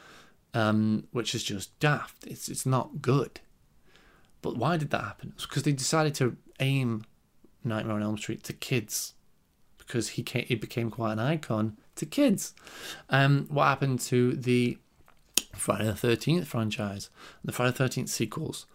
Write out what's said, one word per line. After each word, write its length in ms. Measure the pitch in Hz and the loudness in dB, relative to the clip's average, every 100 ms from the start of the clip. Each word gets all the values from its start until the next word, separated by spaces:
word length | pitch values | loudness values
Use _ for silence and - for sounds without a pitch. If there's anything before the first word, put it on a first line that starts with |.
| - - - _ _ | -20 -20 -20 _ _
um, 540 | 117 107 107 107 107 - | 2 4 4 4 2 -2
which 240 | 127 110 | -4 -4
is 80 | 117 | -4
just 340 | - 101 - - | -4 -6 -8 0
daft. 440 | 147 131 - - - | 2 2 -2 -14 -16
It's, 220 | 123 - | -12 -10
it's 180 | - 131 | -4 0
not 360 | 131 - 202 | 0 0 -4
good. 380 | - 139 - - - _ _ _ - - - _ _ - | 2 2 2 -6 -20 _ _ _ -20 -20 -20 _ _ -8
But 140 | - 120 | -6 -2
why 200 | 131 170 | 0 0
did 140 | 147 | 0
that 120 | - | -2
happen? 300 | 104 - - | -4 -10 -14
It's 120 | - - | -12 -6
'cause 160 | 147 | -2
they 100 | 147 | 0
decided 420 | 135 135 160 156 143 | 0 2 2 2 2
to 200 | 127 - - - | 0 0 -12 -2
aim 440 | 135 139 123 110 110 _ _ _ - _ | 0 2 2 -2 -6 _ _ _ -20 _
Nightmare 320 | 123 107 113 107 | -4 -2 -2 -2
on 60 | |
Elm 160 | 104 107 | 0 -2
Street 260 | - 110 | -4 -8
to 80 | - | -8
kids, 640 | - - 127 110 - - - _ _ _ _ _ - | -10 -2 -2 -2 -6 -6 -12 _ _ _ _ _ -20
because 320 | - 120 107 | -6 -4 -4
he 120 | - | -4
ca-, 220 | 120 123 - | -4 -4 -2
he 80 | |
became 360 | 117 113 - 117 | -2 -2 -4 -4
quite 220 | 107 113 | -2 -2
an 60 | 110 | 0
icon 580 | 123 165 - 113 107 107 _ - | 0 -2 0 0 0 -4 _ -10
to 100 | - | -4
kids. 480 | - 285 190 - - - - - - - | 2 4 4 -2 -12 -20 -16 -14 -14 0
Um, 380 | 131 139 139 147 | 4 6 6 2
what 160 | 143 | 2
happened 360 | 143 135 139 127 | 4 4 2 0
to 340 | - 123 123 | 2 4 4
the 440 | 127 120 123 120 - _ _ - - _ - - | 2 2 4 4 -2 _ _ -20 -20 _ -10 -10
Friday 300 | - - 104 107 | -8 -2 2 2
the 80 | |
thirteenth 520 | 95 120 117 - 175 156 | 2 2 2 2 0 0
franchise, 600 | 120 110 107 104 98 - - - - | -4 -4 -4 -6 -6 -12 -18 -20 -12
the 80 | - | -8
Friday 180 | - 127 | 0 0
the 80 | 123 | 2
thirteenth 320 | 127 - 117 | 0 -2 -4
sequels? 560 | - 113 - 156 - - | -4 -4 -4 -6 -8 -12